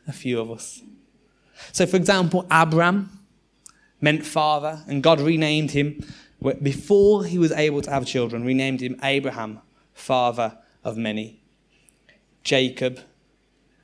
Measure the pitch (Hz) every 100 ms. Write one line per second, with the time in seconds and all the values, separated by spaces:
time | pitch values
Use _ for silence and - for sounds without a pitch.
0 | - - 127 117 113 110 - - - -
1 | _ _ _ _ _ - - - 180 190
2 | 180 196 170 180 180 160 165 156 175 202
3 | 196 - _ _ _ _ - _ _ _
4 | 147 151 151 160 151 151 147 156 - 143
5 | 151 156 147 165 151 151 147 143 143 147
6 | - - - _ 131 131 139 131 - 202
7 | 202 208 175 175 160 151 151 143 139 139
8 | 123 131 120 117 123 131 135 131 123 127
9 | 139 139 135 120 107 110 _ _ _ -
10 | - 127 120 117 113 - _ _ 117 110
11 | 110 107 110 - _ _ _ _ _ _
12 | _ _ _ _ - 139 131 - 127 127
13 | - _ _ _ _ _ _ _